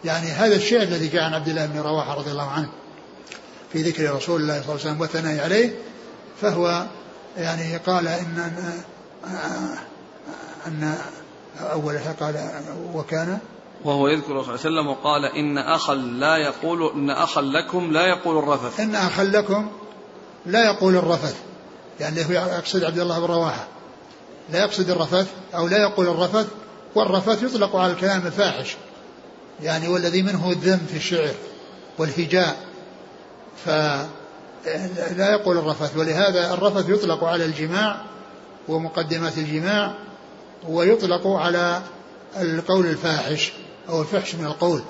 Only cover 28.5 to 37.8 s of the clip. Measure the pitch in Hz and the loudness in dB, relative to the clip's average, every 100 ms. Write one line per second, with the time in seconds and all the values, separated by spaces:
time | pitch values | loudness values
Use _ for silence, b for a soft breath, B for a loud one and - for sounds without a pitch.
28.5 | - - - - - - - - - - | 0 -6 -10 -14 -20 -20 -20 -20 -20 -20
29.5 | - 156 160 165 180 175 185 190 185 175 | -8 -4 -2 0 0 2 2 2 0 0
30.5 | 170 165 185 156 156 - 170 151 - - | 2 4 2 0 -4 0 0 0 -2 -12
31.5 | - - - - - 156 147 165 175 170 | -16 -18 -18 -16 -4 -2 0 2 4 4
32.5 | 135 - - - - - - - - - | 0 -10 -16 -18 -18 -20 -20 -20 -20 -20
33.5 | - - 156 151 139 151 - - - - | -10 0 2 2 0 -4 -10 -18 -20 -20
34.5 | - 160 160 185 185 170 175 196 208 202 | -10 -6 -6 -4 -6 -4 2 4 4 4
35.5 | 170 156 147 151 143 160 160 202 180 175 | 2 2 0 -2 0 0 4 4 4 2
36.5 | 185 202 196 170 202 196 160 165 170 160 | 2 2 2 2 2 2 2 2 2 0
37.5 | 151 160 185 | -2 -2 0